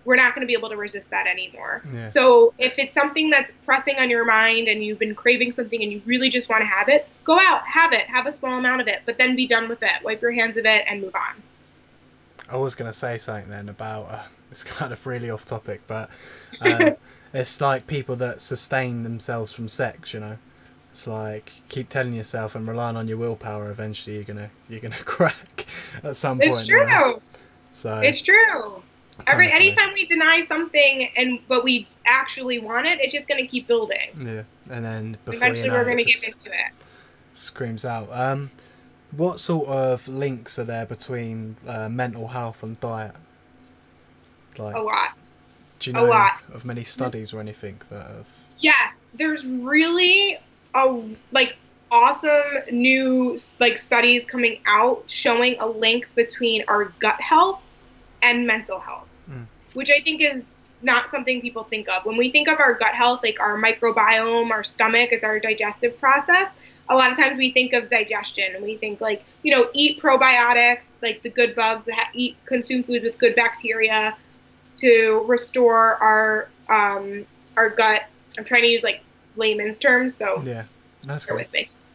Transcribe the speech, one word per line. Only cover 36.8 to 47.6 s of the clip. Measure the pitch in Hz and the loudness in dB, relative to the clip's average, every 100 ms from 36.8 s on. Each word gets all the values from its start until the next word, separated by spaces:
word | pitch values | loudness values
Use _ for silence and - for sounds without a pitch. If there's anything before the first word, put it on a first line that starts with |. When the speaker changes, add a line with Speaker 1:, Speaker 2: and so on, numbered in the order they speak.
| - - - _ _ | -20 -20 -20 _ _
Speaker 2:
screams | - - - 120 110 123 | -18 -18 -12 -10 -10 -8
out. | 117 104 | -10 -10
Um, | 123 131 135 139 - _ _ _ _ _ | -6 -4 -4 -10 -18 _ _ _ _ _
what | 147 180 180 | -4 -4 -4
sort | - 165 139 | -4 -4 -2
of | 135 131 127 131 | -2 0 -2 -6
links | 131 139 123 113 - | -6 -6 -6 -12 -10
are | |
there | 117 117 | -8 -8
between, | 110 117 - 123 117 113 110 110 127 | -10 -12 -10 -10 -8 -10 -12 -14 -12
uh, | 113 110 | -10 -8
mental | 120 123 117 113 | -6 -6 -6 -10
health | 123 117 110 | -8 -10 -10
and | 110 113 | -16 -10
diet? | 120 113 107 - _ _ _ _ _ _ _ _ _ _ _ _ _ - | -8 -8 -10 -16 _ _ _ _ _ _ _ _ _ _ _ _ _ -14
Like, | 107 | -10
Speaker 1:
A | 226 | -6
lot. | 214 101 - - - _ _ _ _ _ | -2 -2 -2 -6 -20 _ _ _ _ _
Speaker 2:
do | - | -6
you | 127 | 2
Speaker 1:
A | |
Speaker 2:
know | 240 | 4
Speaker 1:
lot. | 226 196 - - | 6 4 0 -12
Speaker 2:
of | 120 | -16
many | 123 120 | -12 -10
studies | 117 - 127 120 107 | -10 -8 -8 -8 -12
or | 110 | -12
anything | 107 104 | -14 -14